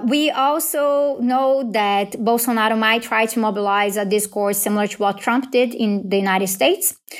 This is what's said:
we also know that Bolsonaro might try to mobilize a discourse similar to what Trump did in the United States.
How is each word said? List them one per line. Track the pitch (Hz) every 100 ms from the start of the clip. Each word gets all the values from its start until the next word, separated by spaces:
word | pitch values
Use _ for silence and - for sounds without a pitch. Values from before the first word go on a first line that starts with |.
| 226
we | 294 302
also | - 269 311 311 294 285 285 285 269
know | 247 254 269 269 240
that | 214 202 202 202
Bolsonaro | - 220 233 240 226 220 220
might | 220 233
try | 226 220 226
to | 233
mobilize | 214 208 202 202 208 208
a | 196
discourse | 208 202 208 202 202
similar | 214 208 208
to | -
what | 202 196
Trump | 240 247 262
did | 247 247 240
in | 214 202 190
the | 196
United | 196 190 190
States. | - 302 381 - - -